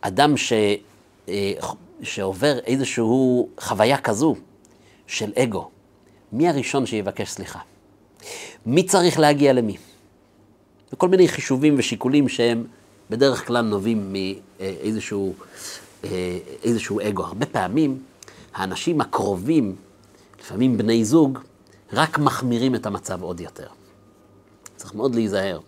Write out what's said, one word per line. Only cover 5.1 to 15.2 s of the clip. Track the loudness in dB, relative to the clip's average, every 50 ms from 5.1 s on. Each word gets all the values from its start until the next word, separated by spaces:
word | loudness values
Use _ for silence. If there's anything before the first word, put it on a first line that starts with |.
| -8 -6 -6 -4 0
אגו, | 0 0 0 0 -6 -8 -10 _ _ _ _ _ _ _ _ _ _ _ _ 0
מי | 2 2 2
הראשון | 2 0 -2 0 0 0 0
שיבקש | 0 -2 -4 -4 -4 -6 -6 -8 -8
סליחה? | -8 -12 -12 -14 -14 -16 -18 _ _ _ _ _ _ _ _ _ _ _ -18 -16 -16 -16 -16 -18 -20 -12 _
מי | 2 2 2 4
צריך | 4 4 4 4 4 4 6
להגיע | 4 4 6 6 6 6 6
למי? | 4 2 0 -4 -8 -14 -20 -20 _ _ _ _ _ _ _ _ _ _ _ _ _ _ _ _ _ _ _ -2
וכל | 0 2 4
מיני | 6 6 6 6
חישובים | 4 -2 -2 -2 0 2 4 4 4 4
ושיקולים | 2 0 -2 -2 -2 2 4 4 4 2
שהם | 2 2 2 2 2 0 -4 -8 -14 -20 _ _ _ _ _ _
בדרך | 0 2 2 2 2 0 -4
כלל | -2 0 0 0
נובעים | 0 0 0 0 0 0 0 -2 -4 -4
מאיזשהו, | -4 -4 -4 -6 -8 -14 -20 -16 -10 -8 -8 -8 -6 -4 -4 -4 -4 -4 -4 -4 -4